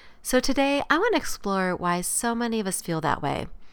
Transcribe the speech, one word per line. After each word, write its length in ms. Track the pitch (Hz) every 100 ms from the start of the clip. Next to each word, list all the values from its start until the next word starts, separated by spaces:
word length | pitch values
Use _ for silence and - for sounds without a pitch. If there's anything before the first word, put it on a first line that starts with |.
| - -
So 180 | - 254
today, 440 | 262 269 277 285 -
I 120 | 311
want 160 | 453 330
to 40 |
explore 560 | - - 202 190 185 180
why 260 | 175 175
so 340 | 180 - 240 233
many 240 | 233 226
of 80 | 190
us 160 | -
feel 180 | - 160
that 220 | 151 -
way 240 | 139 143 - - -